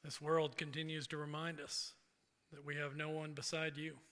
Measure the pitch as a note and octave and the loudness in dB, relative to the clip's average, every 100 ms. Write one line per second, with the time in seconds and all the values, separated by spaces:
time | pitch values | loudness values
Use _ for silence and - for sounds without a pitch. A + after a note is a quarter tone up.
0 | D3+ - D3 D#3+ D3+ B2 D3+ C#3+ D#3+ D#3 | -8 -4 6 6 6 2 -2 -2 -2 -2
1 | C#3 D3+ D3 D3+ E3 D#3 C#3+ - - - | -2 -4 -2 -2 -2 -4 -4 -2 -4 -8
2 | _ _ _ _ _ D3 C#3+ D3 D3 C#3+ | _ _ _ _ _ -10 -4 -2 0 0
3 | D3+ D#3 D#3 C#3+ B2+ D#3+ D#3+ D3 D#3 - | 0 0 -2 -4 0 2 2 0 -4 -6
4 | - | -18